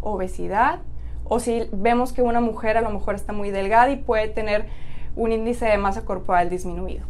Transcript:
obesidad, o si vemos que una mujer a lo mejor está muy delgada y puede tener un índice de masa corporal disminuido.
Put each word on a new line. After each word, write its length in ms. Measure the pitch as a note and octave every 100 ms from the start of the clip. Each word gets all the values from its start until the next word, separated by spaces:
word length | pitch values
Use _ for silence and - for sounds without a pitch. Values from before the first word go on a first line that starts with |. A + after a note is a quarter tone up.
obesidad, 760 | G#3+ G3+ F#3 F#3 F3 F#3+ C4 F4 - - - - -
o 140 | A#3
si 300 | A#3+ A#3 A3+
vemos 400 | G3 G3 A#3+ B3
que 100 | -
una 200 | B3 A#3+
mujer 360 | A#3 G#3+ A#3+ A3
a 40 |
lo 80 | G#3+
mejor 260 | G3+ - G3+
está 180 | -
muy 180 | G#3 G3+
delgada 380 | G3 G3 A3 B3+
y 60 | C#4
puede 300 | - A3 G#3+
tener 400 | G#3+ G#3+ G#3 G#3 - - - - -
un 160 | A3+
índice 340 | A3+ A3 A#3+ A#3
de 120 | G#3
masa 260 | G3+ G#3+
corporal 460 | - F#3+ F#3 F3+ F3
disminuido. 560 | F3+ F3+ F3 F#3 - -